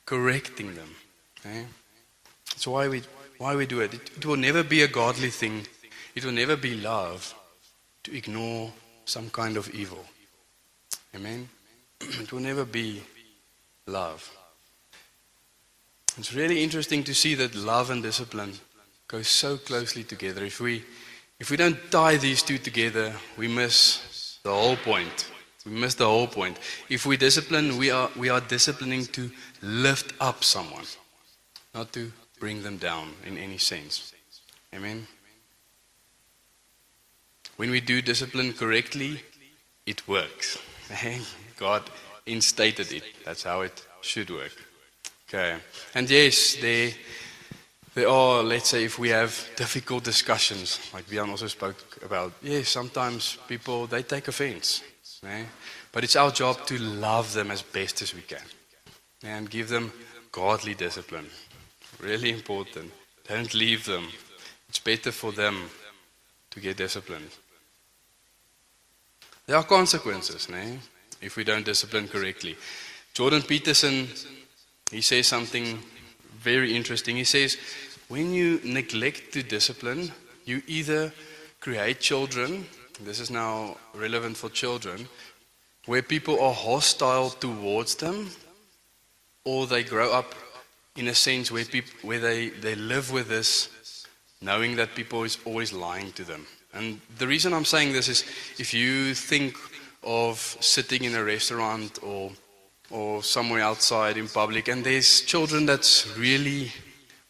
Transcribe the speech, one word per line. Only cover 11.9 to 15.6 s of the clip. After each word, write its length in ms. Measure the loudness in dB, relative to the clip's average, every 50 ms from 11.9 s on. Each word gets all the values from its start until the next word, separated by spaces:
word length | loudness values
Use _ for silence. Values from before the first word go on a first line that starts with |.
| _ _
<clears throat> 0 |
It 320 | -12 -10 -10 -10 -10 -8
will 80 | -8 -6
never 240 | -4 -2 -2 -2 -4
be 380 | -2 -2 -4 -4 -4 -6 -10 -14 -16 -20 -20 -20 -20 _ _ _ _ _ _ _ _ _ _ _
love. 440 | -6 -4 -4 -4 -4 -6 -10 -16 -20 -20 -20 -20 -20 _ _ _ _ _ _ _ _ -20 -20 -20 _ _ _ _ _ _ _ _ _ _ _